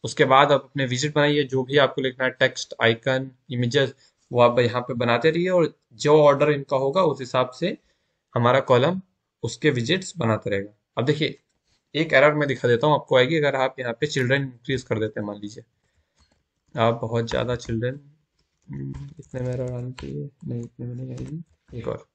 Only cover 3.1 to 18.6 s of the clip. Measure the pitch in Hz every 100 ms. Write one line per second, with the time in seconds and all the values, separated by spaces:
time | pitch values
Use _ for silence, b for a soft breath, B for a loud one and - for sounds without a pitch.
3.1 | 131 135 127 _ 123 120 139 135 - b
4.1 | b _ 120 120 123 123 120 120 117 120
5.1 | 120 160 165 180 180 156 _ _ 110 147
6.1 | 151 147 139 147 143 139 135 139 170 175
7.1 | 127 123 131 127 - 175 - _ _ _
8.1 | _ _ 123 120 131 131 123 143 190 -
9.1 | _ _ _ 117 - 151 127 117 190 190
10.1 | 170 117 107 - 98 101 _ _ - 127
11.1 | 151 147 - _ _ _ _ _ - -
12.1 | 139 147 147 143 123 123 117 151 143 -
13.1 | 131 131 160 143 135 131 - 123 113 151
14.1 | 139 123 139 135 123 - 131 - 110 110
15.1 | 110 104 104 104 120 - _ _ _ _
16.1 | _ _ _ _ _ _ - 113 120 113
17.1 | 117 117 127 117 123 - 113 123 143 143
18.1 | _ _ _ _ _